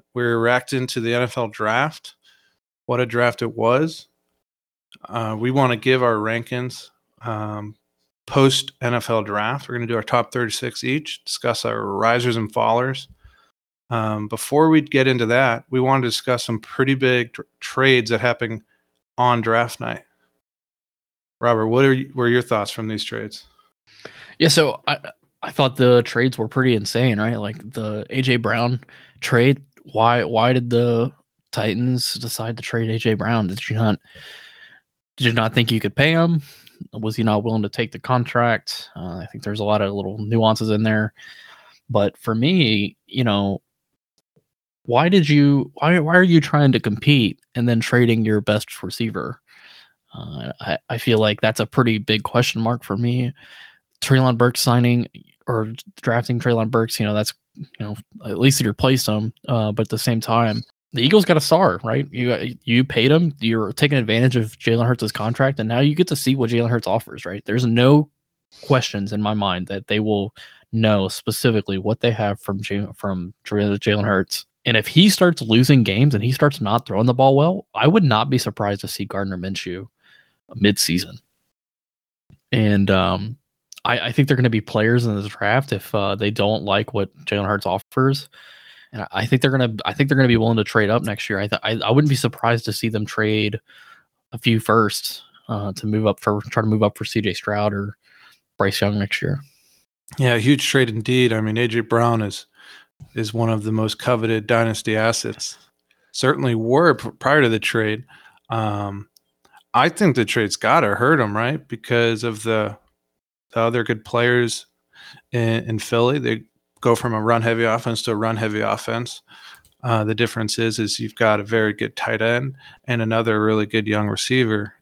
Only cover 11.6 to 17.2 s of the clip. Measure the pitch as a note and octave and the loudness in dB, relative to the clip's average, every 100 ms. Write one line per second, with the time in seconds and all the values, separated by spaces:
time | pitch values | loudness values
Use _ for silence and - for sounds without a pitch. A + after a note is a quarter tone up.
11.6 | A#2 A2 G#2 G2 A2+ A#2+ B2 A2+ G#2 A2+ | -4 -6 -6 -2 0 0 0 -2 -4 -2
12.6 | A2+ A#2 C3 C3+ - - - _ _ _ | 0 0 -2 -6 -14 -20 -20 _ _ _
13.6 | _ _ _ A#2 A2 G#2+ G#2+ A2+ - C#3+ | _ _ _ -4 -4 -4 -6 -10 -2 2
14.6 | D#3+ D#3 - C3+ C3 B2 A2+ A#2+ C3 A#2 | 4 4 2 0 2 2 2 2 2 0
15.6 | - C3 B2+ C3+ B2 - - B2 - A2+ | -4 -2 0 0 0 -4 -4 -4 -4 -8
16.6 | - - C3 C3+ C3 B2 | -6 -2 -2 2 2 2